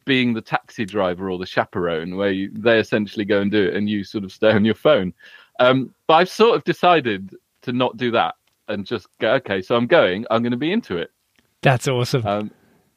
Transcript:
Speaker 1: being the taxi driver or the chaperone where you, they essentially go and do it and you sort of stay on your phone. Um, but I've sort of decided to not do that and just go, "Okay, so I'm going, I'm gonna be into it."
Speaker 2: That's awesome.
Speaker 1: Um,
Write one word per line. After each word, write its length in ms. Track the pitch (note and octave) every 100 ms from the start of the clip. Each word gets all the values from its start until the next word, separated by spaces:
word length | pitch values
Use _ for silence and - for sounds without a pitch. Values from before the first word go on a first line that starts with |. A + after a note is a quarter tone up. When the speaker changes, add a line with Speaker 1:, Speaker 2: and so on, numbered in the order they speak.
| -
Speaker 1:
being 280 | C3 B2
the 80 | A2+
taxi 440 | - D#3 _ - G2+
driver 440 | G2+ F#2 F2 F#2+
or 80 | F2+
the 80 | F#2
chaperone 720 | - A2 G2+ F2 E2 E2+ F#2
where 160 | G2+
you, 200 | F#2+ G2
they 260 | A2 A2 A2+
essentially 460 | G#2 A2+ G#2 - G2+
go 160 | G#2
and 100 | G2+
do 120 | G#2+ F#2
it 80 | F2
and 140 | G#2
you 140 | G#2 G2
sort 180 | A2
of 80 | F#2+
stay 200 | - A2
on 120 | A2
your 120 | A2 G#2
phone. 380 | D3+ C3+ F#2 - - - _ -
Um, 340 | - C3 B2+ _ -
but 60 |
I've 160 | D#3+ F3+
sort 260 | - A3+ E3
of 80 |
decided 720 | - D#3 F3 E3+ B2 G2 F#2+ - _ _
to 100 | -
not 240 | B2 B2 A2+
do 140 | A#2+
that 240 | A2+ E2 - _ _ -
and 160 | G#2 F#2+
just 220 | B2 - -
go, 140 | A2+
"Okay, 280 | C3 A#2 F#2+
so 140 | F#2 A#2+
I'm 120 | A#2+
going, 380 | E3+ G#2 F#2 A#2
I'm 100 | A2+
gonna 140 | A#2+ B2
be 140 | D3+
into 240 | G#3+ - F2
it." 160 | E2 _ _ _ _ _
Speaker 2:
That's 240 | D3 B2+ C#3+
awesome. 380 | B2 A#2+ C3+ G#2+
Speaker 1:
Um, 260 | G#2 G#2+ - _ _ _